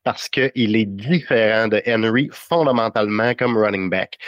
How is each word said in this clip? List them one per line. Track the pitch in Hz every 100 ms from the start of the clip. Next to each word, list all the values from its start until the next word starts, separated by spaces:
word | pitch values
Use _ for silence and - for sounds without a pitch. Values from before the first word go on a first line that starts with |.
parce | - - -
qu'il | - 131 127 113 110
est | 104
différent | 98 117 175 - 120 110 110 110
de | 104 120
Henry | 113 110 120 139
fondamentalement | - - 170 147 120 113 113 104 107 117
comme | 120 123 113
running | 107 101 92
back. | 92 - -